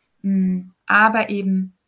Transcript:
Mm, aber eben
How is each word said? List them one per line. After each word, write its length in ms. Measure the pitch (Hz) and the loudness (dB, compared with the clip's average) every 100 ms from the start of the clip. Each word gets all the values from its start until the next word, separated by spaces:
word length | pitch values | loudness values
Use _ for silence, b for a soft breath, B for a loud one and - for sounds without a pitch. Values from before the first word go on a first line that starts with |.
| b _ | b _
Mm, 480 | 196 196 185 185 180 - - | -2 0 0 -2 -6 -14 -2
aber 420 | 202 220 220 - | 2 4 2 -2
eben 460 | 202 196 190 190 - | -4 -2 -2 -2 -10